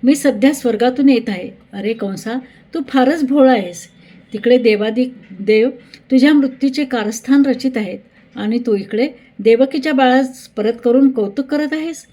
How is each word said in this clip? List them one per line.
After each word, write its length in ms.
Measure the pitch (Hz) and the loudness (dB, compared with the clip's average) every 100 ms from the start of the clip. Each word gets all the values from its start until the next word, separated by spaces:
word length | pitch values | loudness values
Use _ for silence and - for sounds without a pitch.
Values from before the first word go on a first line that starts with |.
"मी 120 | 240 294 | 2 2
सध्या 380 | 285 214 269 | 0 2 0
स्वर्गातून 560 | 302 240 214 247 254 277 | 2 -4 0 0 2 2
येत 200 | 247 226 | 2 0
आहे." 200 | 190 180 - _ | -8 -10 -18 _
"अरे 200 | 202 202 | -10 -8
कंसा, 400 | 226 202 190 220 247 - _ _ | -6 -8 -8 -8 -10 -12 _ _
तू 60 | 330 277 | -10 -4
फारच 360 | 269 254 320 | 2 2 0
भोळा 280 | 262 285 262 | 0 4 4
आहेस. 360 | 247 180 175 - _ _ - _ | 4 -2 -12 -20 _ _ -20 _
तिकडे 240 | 214 233 254 | -4 2 2
देवादिक 560 | 233 208 214 226 254 - - 180 | 2 0 -2 -2 -4 -6 -20 -10
देव 300 | 202 214 240 262 - - _ | 0 2 2 -2 -20 -20 _
तुझ्या 220 | 262 277 | 2 4
मृत्यूचे 520 | 294 269 262 277 262 277 | 4 2 -2 -4 -2 -4
कारस्थान 580 | 247 208 226 - 277 277 | -4 -4 -8 0 2 2
रचित 260 | 254 269 247 | 0 -4 -4
आहेत 240 | 202 202 _ _ _ - | -6 -10 _ _ _ -8
आणि 240 | 208 233 | -4 -4
तू 160 | 240 202 | -2 -2
इकडे 340 | 196 214 285 - _ - | -2 -4 -4 -6 _ -2
देवकीच्या 540 | 208 233 269 302 302 | 2 4 2 0 -2
बाळास 540 | 269 254 254 262 - - | 2 2 2 0 -8 -16
परत 260 | - 214 233 | -6 -4 -2
करून 280 | 247 247 277 | 0 2 2
कौतुक 340 | 262 202 202 269 | 0 -4 -6 -6
करत 280 | 294 294 | -4 -4
आहेस? 320 | 311 320 311 - | -6 -8 -12 -18